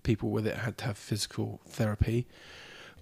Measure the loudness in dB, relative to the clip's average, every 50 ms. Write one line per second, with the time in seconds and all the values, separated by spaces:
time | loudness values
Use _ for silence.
0 | 2 2 2 4 2 0 0 2 2 0 0 0 -2 -4 -4 -2 -4 -4 -4 -4
1 | -4 -2 -2 -2 -2 -2 -2 -2 -2 -2 -4 -8 -12 -12 -2 0 2 2 4 4
2 | 4 4 4 2 2 0 -10 -20 -20 -18 -18 -18 -16 -16 -16 -18 -18 -18 -18 -16